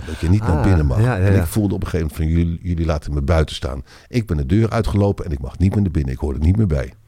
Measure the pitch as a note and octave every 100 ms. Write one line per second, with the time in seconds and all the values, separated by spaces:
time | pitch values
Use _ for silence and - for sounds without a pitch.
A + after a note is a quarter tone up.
0 | - D#2 D#2+ G#2 A2 D3+ A#2 F2 D2+ G#2+
1 | A#2+ G2+ G2 G2 E2 A2+ G2+ F#2 F2 -
2 | D#2+ - D#2+ E2+ E2+ E2 F2+ E2 D#2+ D2
3 | - D2 C#2 E2 D2+ - C2+ C#2 - -
4 | - A#2+ G#2+ D#2 C2+ G2+ A2+ A#2 - G2+
5 | G2+ F#2+ - C#2 - - F2+ G#2 G2 D#2
6 | C2 B1+ D2+ C2+ D#2+ F#2+ G#2 D2 B1+ -